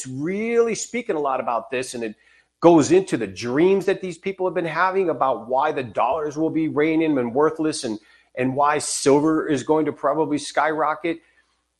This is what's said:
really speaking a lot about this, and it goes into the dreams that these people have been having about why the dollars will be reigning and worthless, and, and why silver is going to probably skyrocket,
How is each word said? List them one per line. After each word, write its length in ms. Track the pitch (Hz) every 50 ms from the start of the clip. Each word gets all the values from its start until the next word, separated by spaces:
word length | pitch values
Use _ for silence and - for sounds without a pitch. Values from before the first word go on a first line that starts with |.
| - 131
really 640 | 127 131 147 170 190 202 220 226 233 233 233 226 208
speaking 420 | - - - - 240 233 - 180
a 40 | 156
lot 180 | 147 139 131 127
about 320 | 120 127 120 113 - -
this, 240 | 131 123 127 - -
and 80 | 120
it 140 | 113 110 107 _ _ _ _ _ _ _ _ -
goes 300 | - 170 175 160 135 113
into 260 | 165 190 190 - 175
the 100 | 135 110
dreams 580 | 95 95 101 117 120 123 147 170 190 196 196 170
that 140 | 196 185 -
these 180 | - 185 165 -
people 280 | - 196 190 - 185
have 80 | 185 165
been 100 | 180 165
having 460 | 160 151 165 180 190 185 196 190 165
about 380 | 147 127 135 131 127 107 110 117
why 220 | 123 131 147 156
the 120 | 151 151
dollars 540 | 131 110 98 120 110 110 113 160 151 151 139
will 140 | 151 160 156
be 180 | 139 160 160 151
reigning 500 | 127 143 151 160 160 160 165 156 151 131
and 160 | 120 120 113
worthless, 500 | 139 151 156 156 - 156 156 143 - -
and, 140 | 117 107 107 _ _ _ _ _ _ -
and 220 | - 127 131 131
why 220 | 139 143 143 151 147
silver 680 | - - - - - 143 135 147 147 160 160 156 -
is 160 | 147 151 131
going 220 | 117 - 151 156 156
to 80 | 147
probably 460 | 127 - - 139 143 156 156 143 147 143
skyrocket, 800 | - - - 147 143 156 160 156 151 147 156 156 - 170 160 165 _ _ _ _ _ _ _ _ _ _ _